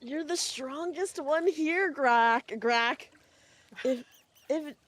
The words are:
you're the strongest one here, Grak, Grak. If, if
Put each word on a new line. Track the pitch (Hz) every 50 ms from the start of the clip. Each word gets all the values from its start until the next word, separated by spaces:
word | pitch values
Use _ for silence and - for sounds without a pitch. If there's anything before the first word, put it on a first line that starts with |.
you're | - 240 269 311 330
the | 294 349
strongest | 349 - - - - 262 262 269 294 330 349 349 302 370 381 - -
one | 311 269 302 320 339
here, | 359 339 302 311 302 330 359 392 370
Grak, | 294 - 277 254 233 233 226 233 226 240 240 - 202 226
Grak. | 208 233 240 233 233 233 254 - - - _ _ _ _ _ _ _ _ _ _ _ _ - - -
If, | 254 262 240 247 _ _ _ _ _ _ _ _ _
if | 277 320 311 294 277 _ _